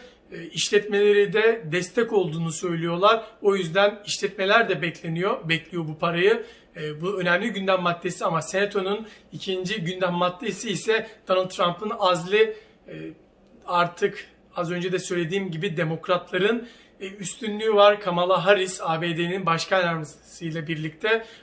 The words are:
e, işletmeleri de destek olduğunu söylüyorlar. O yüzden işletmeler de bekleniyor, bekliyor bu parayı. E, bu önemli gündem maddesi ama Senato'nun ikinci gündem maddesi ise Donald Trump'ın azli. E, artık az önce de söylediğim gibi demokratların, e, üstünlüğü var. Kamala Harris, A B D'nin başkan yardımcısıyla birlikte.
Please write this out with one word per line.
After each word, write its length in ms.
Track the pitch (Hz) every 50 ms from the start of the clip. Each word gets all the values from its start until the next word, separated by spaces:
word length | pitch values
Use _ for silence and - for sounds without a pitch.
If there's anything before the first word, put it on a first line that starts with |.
| - - - _ _ _
e, 140 | - 165 165
işletmeleri 880 | - - 156 - - 220 208 208 208 202 202 208 208 208 208 202 190 170
de 280 | 214 220 226 226 226 170 156
destek 420 | 156 180 175 - - 247 226 226 233
olduğunu 380 | 196 180 160 151 165 165 165
söylüyorlar. 720 | 156 - 190 180 170 165 165 170 170 175 196 208 226 220 - - - -
O 140 | - 202 196
yüzden 460 | 190 185 160 160 196 202 208 214 214 -
işletmeler 640 | - - - 202 180 - - 190 190 214 233 233 196
de 120 | 185 151
bekleniyor, 680 | 175 165 - - - 165 160 170 180 208 247 - - 160
bekliyor 380 | 165 156 - - 180 175 165
bu 100 | 156 151
parayı. 480 | - 175 170 165 170 180 208 233 233 - - - - - _ _
E, 260 | 160 156 151 151 147
bu 180 | 165 190 208 190
önemli 300 | 175 175 175 185 214 240
gündem 320 | 190 196 190 190 190 185
maddesi 440 | 180 175 170 170 - 180 175 - 226
ama 160 | 190 170 160
Senato'nun 640 | 151 - - 190 202 196 202 202 185 190 208 220 220 - - - - _
ikinci 500 | - - - 202 185 185 185 180 214 180
gündem 320 | 165 165 185 185 185 180 185
maddesi 560 | 180 180 180 175 - - 214 180 - - 226
ise 380 | 185 151 - - 180 156 226 - - - _
Donald 220 | - 190 185 185 185
Trump'ın 420 | - - 185 175 175 - 214 214 202 -
azli. 580 | 202 185 180 165 165 180 202 214 220 220 214 - - - _ _ _
E, 60 | - 170 156 160 160 160 - - _ _ _ _ _ _ - -
artık 640 | - 180 175 170 170 - - 208 196 - - - - _ _ _ _ -
az 160 | 180 170 160
önce 200 | 175 180 175 185
de 80 | 180 175
söylediğim 520 | 180 - 185 175 175 156 185 196 196 185
gibi 260 | 160 156 175 202 160
demokratların, 920 | 165 165 156 165 156 - - 180 180 180 - - 180 190 214 233 240 233 - - - - _ _ _
e, 80 | 196 190
üstünlüğü 640 | 202 208 190 - - - 226 208 208 214 220 220 208
var. 240 | 202 202 208 208 202
Kamala 460 | - - 175 175 180 180 185 180 160
Harris, 340 | 196 208 190 185 185 - - -
A 180 | 175 160 160
B 160 | 170 170 165
D'nin 280 | 160 170 170 180 196 185
başkan 360 | 165 165 160 - - 196 190
yardımcısıyla 880 | 180 170 165 160 151 147 - - _ - - - 170 165 156 165 151
birlikte. 580 | 156 165 151 156 160 156 - - 214 226 220 220 - - -